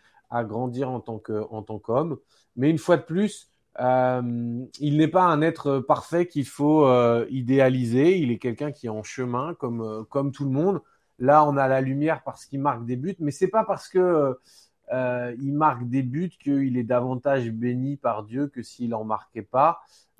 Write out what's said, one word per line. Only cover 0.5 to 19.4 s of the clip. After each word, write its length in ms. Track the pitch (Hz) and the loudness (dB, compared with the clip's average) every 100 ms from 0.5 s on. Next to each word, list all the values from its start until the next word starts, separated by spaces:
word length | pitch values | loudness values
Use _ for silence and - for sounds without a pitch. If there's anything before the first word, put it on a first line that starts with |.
| 110 123 123 131 | -6 -6 -4 -6
en 80 | 123 | -6
tant 180 | - 107 | -8 -12
que, 280 | - 107 107 | -6 -6 -6
en 140 | 107 | -10
tant 160 | 101 107 | -12 -10
qu'homme. 380 | - 120 165 139 _ _ _ 120 | -4 -2 -2 -6 _ _ _ -2
Mais 120 | 143 | 0
une 80 | 160 | 2
fois 200 | - 170 | 2 2
de 60 | |
plus, 460 | - 175 208 - - _ _ - | 2 -2 -2 -4 -20 _ _ -4
euh, 840 | 127 127 127 127 123 117 117 117 131 - | 0 2 2 0 -4 -4 -6 -8 -10 -6
il 180 | 147 151 | 0 2
n'est 100 | 156 | 4
pas 160 | 180 | 4
un 180 | 180 151 | 4 4
être 380 | 156 - 143 139 | 2 0 -2 0
parfait 480 | 123 120 - 170 175 | 0 -2 0 -2 -2
qu'il 180 | - 127 | -2 -6
faut, 400 | - 147 156 139 | 0 2 6 6
euh, 400 | 123 120 117 117 | 6 4 2 0
idéaliser. 840 | 131 120 135 131 131 120 123 165 190 | -4 2 4 4 4 0 2 4 4
Il 120 | 127 | 0
est 60 | 113 | -2
quelqu'un 340 | 123 110 147 | -4 -6 -8
qui 140 | 135 117 | -8 -8
est 40 | |
en 120 | 107 | -8
chemin, 540 | 107 - 123 123 151 165 | -10 -8 -4 -4 -4 -6
comme, 260 | 123 117 | -6 -6
euh, 220 | 110 110 | -8 -10
comme 280 | 110 139 139 | -6 -4 -4
tout 120 | 135 | -4
le 80 | 139 | -4
monde, 300 | 135 180 180 - _ _ - | 0 0 -2 -6 _ _ -2
là, 260 | 127 151 151 | 4 6 6
on 120 | 139 | 2
a 100 | 135 | 2
la 140 | 131 | 2
lumière 400 | 131 139 156 156 | 0 -2 -2 -2
parce 220 | - - - | -6 -14 -12
qu'il 140 | 135 | -4
marque 260 | 143 117 117 | -2 -2 -4
des 100 | 127 | -6
buts, 200 | 165 196 | -6 -6
mais 120 | 147 | -6
c'est 160 | - 185 | -2 0
pas 160 | 220 | 0
parce 240 | 220 175 - | 0 -4 -2
que, 500 | 185 180 160 139 - _ _ _ _ - | 0 4 4 2 -2 _ _ _ _ -8
euh, 420 | 127 127 123 123 120 | -4 -2 -4 -6 -6
il 120 | 139 | -4
marque 340 | 147 156 120 123 | 0 2 0 -2
des 160 | 135 | -2
buts 280 | 127 143 185 - | -2 -4 -6 -6
qu'il 360 | 143 139 135 123 | -2 0 0 -2
est 60 | |
davantage 640 | 113 123 127 127 143 135 117 | 0 0 0 -2 0 0 -2
béni 460 | 110 123 123 135 143 | -4 -2 -2 -4 -4
par 260 | 120 107 | -4 -4
Dieu 240 | 104 127 143 | -6 -6 -6
que 140 | 123 | -6
s'il 320 | - - 120 | -14 -8 -6
en 100 | 113 | -4
marquait 380 | 110 110 - 113 | -4 -6 -8 -14